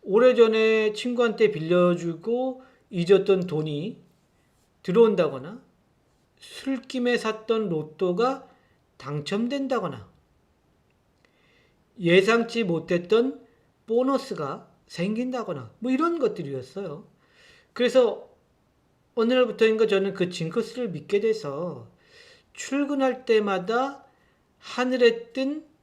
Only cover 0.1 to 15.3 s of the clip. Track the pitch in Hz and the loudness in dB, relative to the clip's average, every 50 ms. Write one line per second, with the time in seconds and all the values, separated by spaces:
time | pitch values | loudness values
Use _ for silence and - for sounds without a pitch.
0.1 | 190 220 247 254 247 214 233 220 220 220 220 220 220 220 220 214 214 - - 247 | 2 6 6 6 6 6 6 6 6 2 2 4 4 4 2 0 -2 -2 -6 -4
1.1 | 247 240 240 233 202 - 220 208 208 156 160 160 175 180 180 175 175 170 175 170 | 0 0 0 0 2 2 2 2 2 0 -2 0 2 4 4 4 2 0 -2 -6
2.1 | 165 160 - 220 233 247 254 262 254 254 - - _ _ _ _ - 180 175 165 | -8 -6 -4 -4 -2 -2 -2 -4 -6 -8 -16 -20 _ _ _ _ -4 -4 4 6
3.1 | 202 190 196 208 196 185 175 180 151 156 156 156 147 147 160 220 - - _ _ | 6 4 6 2 0 0 0 -4 -4 -4 -4 -4 -6 -6 -8 -8 -10 -14 _ _
4.1 | _ _ _ _ _ _ _ _ _ _ _ _ _ _ _ - 175 226 233 214 | _ _ _ _ _ _ _ _ _ _ _ _ _ _ _ 0 6 6 6 6
5.1 | 202 180 170 147 135 131 131 160 214 247 _ _ _ _ _ _ _ _ _ _ | 6 2 0 -2 -2 -6 -12 -12 -16 -18 _ _ _ _ _ _ _ _ _ _
6.1 | _ _ _ _ _ _ - - - - - 269 269 247 - - - 254 240 240 | _ _ _ _ _ _ -20 -20 -20 -12 -6 -6 -6 -6 -8 -8 -6 -2 0 0
7.1 | 240 233 233 226 214 220 - - 226 220 220 196 170 151 151 151 - _ 190 180 | 0 0 0 -2 -4 -4 -2 -2 -2 0 0 -2 -2 -4 -4 -8 -6 _ -2 -2
8.1 | 175 175 233 254 269 269 - - _ _ _ _ _ _ _ _ _ _ - 135 | 0 2 0 0 0 -4 -10 -20 _ _ _ _ _ _ _ _ _ _ -10 -8
9.1 | 147 151 147 - 196 202 233 240 277 285 277 262 262 233 196 160 131 117 98 - | -8 -6 -6 -4 -4 -4 -4 -4 -4 -4 -4 -2 -4 -4 -4 -6 -10 -10 -16 -20
10.1 | _ _ _ _ _ _ _ _ _ _ _ _ _ _ _ _ _ _ _ _ | _ _ _ _ _ _ _ _ _ _ _ _ _ _ _ _ _ _ _ _
11.1 | _ _ _ _ _ _ _ _ _ _ _ _ _ _ _ _ _ - 185 170 | _ _ _ _ _ _ _ _ _ _ _ _ _ _ _ _ _ -4 2 6
12.1 | 170 190 190 208 226 233 226 226 - 233 226 180 170 160 160 - 180 175 175 - | 6 6 6 6 2 2 2 -2 -2 -4 -2 -2 -2 -4 -2 -2 -2 -2 0 0
13.1 | 214 226 247 269 277 - - _ _ _ _ _ _ _ _ - 220 233 254 262 | 0 2 2 0 -4 -8 -18 _ _ _ _ _ _ _ _ -2 0 0 2 2
14.1 | 277 262 262 - 202 165 151 135 147 - - _ _ _ _ _ - - 175 196 | 0 -2 -2 -6 -8 -8 -6 -8 -8 -10 -14 _ _ _ _ _ -8 -6 -4 -4
15.1 | 220 220 247 254 | -2 -4 -4 -6